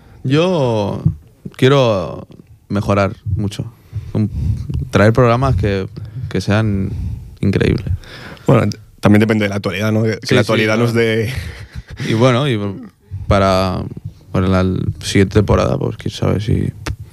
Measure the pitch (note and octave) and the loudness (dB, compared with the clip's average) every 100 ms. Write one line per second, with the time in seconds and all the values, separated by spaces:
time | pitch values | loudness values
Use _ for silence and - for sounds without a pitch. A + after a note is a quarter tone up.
0 | - - B2+ C#3+ F3+ F3 B2+ A2 G2+ - | -20 -10 -2 2 2 2 0 0 -2 0
1 | - - - _ - - C3 C#3 A#2+ G2 | -2 -2 -12 _ -18 2 4 6 4 0
2 | E2+ - - - - - - G2+ G2+ G2+ | -4 -8 -16 -20 -20 -20 -6 -2 0 2
3 | F#2+ - - G2 G2+ - - - - - | 2 -2 -6 -4 -4 -6 -12 -14 -14 -12
4 | - - G#2 - - - - - - - | -6 -2 -2 -2 -2 -2 -4 -6 -2 2
5 | G#2 A2+ A#2+ A#2+ C3+ A2+ G#2+ G2 F#2+ - | 4 6 4 4 2 0 0 -2 -4 -10
6 | - - - - F#2+ G#2+ A2 G2 F#2+ - | -12 -10 -6 -4 0 0 0 0 -2 -4
7 | - - - - G2 F#2+ G2+ - - - | -6 -8 -12 -4 0 2 2 0 -2 -6
8 | - - - - - B2+ G#2 - - - | -8 -18 -18 -4 2 2 2 -4 -12 0
9 | G#2 G#2+ A2 G#2+ G#2 G2+ G2 F#2 G#2+ G#2+ | 4 6 6 2 0 -2 -4 -2 0 0
10 | A2+ G#2 A2+ B2+ G#2+ G#2+ G#2+ A2 A#2+ A#2 | 0 -2 0 2 2 2 2 2 2 2
11 | A2+ A2 G#2 - - - - - - - | 2 0 -2 -4 -8 -12 -16 -16 -14 -8
12 | C#3 A2+ B2+ A#2+ D3 A2 G2+ F#2 - _ | -2 2 4 4 0 -2 -4 -8 -14 _
13 | - - - G2+ F#2+ F#2 F#2+ F2 F#2 - | -14 -6 0 2 4 2 0 -2 -6 -12
14 | - - - G2 F#2 F#2 F#2 F#2 - - | -16 -16 -6 -2 2 2 2 0 -4 -6
15 | - G2+ F#2+ G#2+ G2+ G2+ G2 - - - | -2 2 2 2 2 2 2 0 -2 -4
16 | - - G2 G2 G#2 G2 G2 - - - | -8 -4 -2 -2 0 -2 -2 -6 -8 -8
17 | - | -10